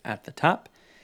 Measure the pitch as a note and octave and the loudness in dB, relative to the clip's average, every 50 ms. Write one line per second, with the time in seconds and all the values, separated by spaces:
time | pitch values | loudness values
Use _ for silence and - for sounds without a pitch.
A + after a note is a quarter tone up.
0 | - A2 A2 - - - - - - D#3+ - - - - _ _ - - - - | -10 -10 -8 -8 -10 -14 -4 2 2 2 2 2 -4 -18 _ _ -20 -20 -20 -20